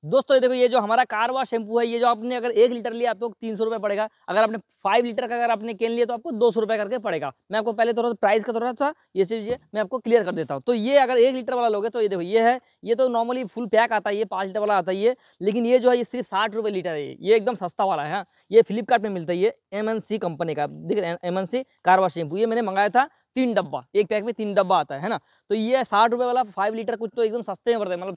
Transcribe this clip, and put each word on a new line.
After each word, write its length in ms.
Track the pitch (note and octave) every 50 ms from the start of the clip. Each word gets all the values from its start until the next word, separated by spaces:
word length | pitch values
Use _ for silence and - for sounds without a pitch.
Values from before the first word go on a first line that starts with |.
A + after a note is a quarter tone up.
| -
दोस्तों, 300 | D3 G3 C4+ B3+ - C#4+
ये 40 | C4
देखो, 140 | B3 B3+ B3+
ये 140 | B3+ B3 B3
जो 120 | A3+ B3
हमारा 240 | G#3 G3+ A3+ B3 B3+
कार 260 | - A3+ G#3 A3+ A#3+
वॉश 180 | B3+ C4 C4 -
शैम्पू 300 | - A#3 A3 G3+ A3 A#3
है, 80 | A#3
ये 120 | A#3 A#3 A#3
जो 80 | A#3+
आपने 300 | A#3+ A#3+ G#3+ A3 B3 B3+
अगर 140 | B3 A3+ B3
एक 200 | A3+ G3+ A3+ B3
लीटर 220 | B3 A#3+ G#3 B3
लिया, 180 | A3+ A#3 A#3+ A#3+
आपको 180 | A3 F#3+ A#3 A#3 G3+ _
तीन 160 | - A3+ A3
सौ 80 | F#3+ A3
रुपये 140 | A3 A#3 A3
पड़ेगा। 300 | F#3+ G#3 G3+ G3 G#3+ G#3+ _ _ _ -
अगर 140 | F3 G3+
आपने 160 | A3+ A3 A3 A3
फ़ाइव 460 | - _ _ _ _ F#3+ G3+ A#3 A#3+
लीटर 220 | A#3+ A3 G#3+ B3 A3+
का 60 | A#3+
अगर 160 | A#3+ A#3+ A#3
आपने 240 | A3+ G#3 G#3+ A3+ A3+
केन 160 | F#3 A#3 A3+
लिया, 160 | A#3 A#3 A#3+
तो 80 | A3 A#3+
आपको 160 | A3+ A3+ E4+
दो 200 | B3+ G#3+ A#3+ A#3
सौ 100 | F#3 A3+
रुपये 160 | A3 G3+ A3
करके 220 | G#3+ G#3+ G3 A#3+ B3
पड़ेगा। 340 | G#3 G#3+ F3 D#3 C#3+ C#3 - _ _ _
मैं 80 | F#3+ A3
आपको 140 | G#3+ A#3
पहले 200 | A3 G#3+ A3+ A#3
थोड़ा 160 | A#3 A#3 A#3 A#3+
सा 60 | A#3
प्राइस 300 | - - G3+ G#3 A3 G#3
का 80 | -
थोड़ा 200 | A3+ A3+ A#3 B3
सा 200 | B3 - C#4+ C#4+ D#4 _ _ _ _
ये 80 | F#3 F#3+
चीज़ 260 | F3 A3+ A3+ G#3 G#3+ B3 - _ _ -
मैं 60 | G#3+
आपको 180 | G#3+ F#3 - E3+
क्लियर 260 | - A3+ A#3 A#3 G3+
कर 100 | F3 F3
देता 200 | D#3+ D#3+ B2+ D3+
हूँ। 80 | C#3 -
तो 80 | - B3
ये 240 | A3+ G#3 B3 C#4 C#4+
अगर 200 | C4+ B3 B3+ B3
एक 160 | A#3 C4+ C4
लीटर 200 | B3+ A#3+ A3+ C4
वाला 140 | B3 A#3+ A#3
लोगे, 200 | G#3+ G3+ G3+ A#3
तो 120 | A3 A#3
ये 80 | A3 G#3
देखो, 140 | F#3+ F3+
ये 200 | E3+ F3 G#3 A3+
है, 180 | A3+ A#3 B3 B3+ _ _ _ _ -
ये 100 | F#3+ A#3
तो 140 | A3 C4 B3+
normally 380 | A#3+ A#3 A#3 A#3 B3+ B3+ B3+ F#3+
फुल 180 | _ A3+ B3
पैक 260 | G3+ A3 A3 A#3 A#3
आता 180 | A3+ G#3+ F#3 G#3
है, 60 | G#3
ये 80 | G#3 A3
पाँच 220 | G3 G#3 F#3 G3
लीटर 140 | G3 F#3 G#3+
वाला 180 | G#3 G#3 G#3 F#3+
आता 140 | F3 F#3
है 60 | F#3 G3
ये, 180 | G3+ A#3 B3+ _ _ _ _ _
लेकिन 260 | F3 G3 G3 A#3+ A#3
ये 120 | A#3 B3 B3+
जो 120 | A3+ B3
है, 60 | B3
ये 80 | A#3+ A#3+
सिर्फ 220 | - - B3 A3+
साठ 280 | - F#3+ F#3+ G#3+ A3+ G3+
रुपये 180 | A3 G#3+ G#3+
लीटर 180 | G#3 F#3 D#3+ F3
है 160 | D#3+ D3+ C#3+
ये, 100 | C3+ C3 -
ये 160 | - F#3 A3
एकदम 180 | A3+ G3 A#3+ A#3+
सस्ता 300 | F#3+ G3 F3 - - G#3
वाला 200 | F#3+ F#3 D#3 C#3+
है, 80 | D3+
हाँ। 120 | E3 G3+ F3+ _ _ _ _ _
ये 120 | F#3 A3+
Flipkart 400 | A3+ - G3+ A3+ A3 - B3+ A#3
में 80 | G3 G#3+
मिलता 220 | G3 F3+ E3 D3+
है, 60 | F3 F3
ये 180 | F#3 A3 - _ _ _
एमएनसी 460 | - G3+ G#3+ G#3+ A3+ A3 - - A3 G#3+
कंपनी 360 | G3+ F3 D#3+ C#3+ E3+ E3 D3+
का, 120 | D3+ D3
देख 320 | C#3+ D3 D3+ D#3+ E3 F#3+ G#3
रहे 120 | F#3 E3+
हैं, 80 | F3 F3 -
एमएनसी 400 | F3 F3 F#3 F#3+ E3+ - B3+ C4 _ _ _ _
कार 160 | F3+ F#3 F#3+
वॉश 140 | F#3+ F3+ -
शैम्पू, 220 | F3 E3 C#3+ D#3
ये 100 | G3 A3+
मैंने 160 | A3+ A3+ A#3
मंगाया 260 | A#3 G3 F#3+ F#3+ G#3 G#3
था, 200 | F#3 A#3+ C4+ - _ _ _ _ _
तीन 160 | C4 C4 B3 A3+
डब्बा, 300 | G3+ F3+ C#3 C3+ C3 B2 _ _
एक 120 | G3 G#3 -
पैक 160 | A3 G#3+ G3+
में 80 | A#3 A3+
तीन 200 | - A3 G#3 G3+
डब्बा 240 | G3+ G3 F3+ F#3+ E3+
आता 160 | D3+ - C#3+
है, 60 | C3+
है 80 | D#3 G#3
ना। 100 | A3+ D#3 _ _ _ _ _ _
तो 40 | G3+
ये 220 | A3 G#3+ A3+ B3+
है 80 | C4 B3
साठ 260 | - - G3+ A3+ A#3
रुपये 160 | A#3 A#3+ B3
वाला 160 | B3 A#3+ B3+
फ़ाइव 320 | B3 G#3+ F3+ - G3 G#3+ A3
लीटर, 220 | A3+ A3+ G#3+ A#3+
कुछ 140 | G#3 A3+ G#3+ _
तो 60 | -
एकदम 200 | A#3 A3 G#3+ A#3+
सस्ते 280 | A3 - F#3+ - _ A#3
में 80 | A#3 A3+
पड़ता 160 | G#3 F#3 F3+
है, 60 | F3
मतलब 160 | F3+ G3 F#3